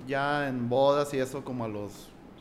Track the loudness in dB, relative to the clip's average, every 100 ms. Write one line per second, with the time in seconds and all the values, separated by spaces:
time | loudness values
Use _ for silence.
0 | -4 -2 0 0 0 -2 0 4 6 6
1 | 2 0 -2 -4 -8 -6 -6 -6 -10 -12
2 | -20 -20 -20 -20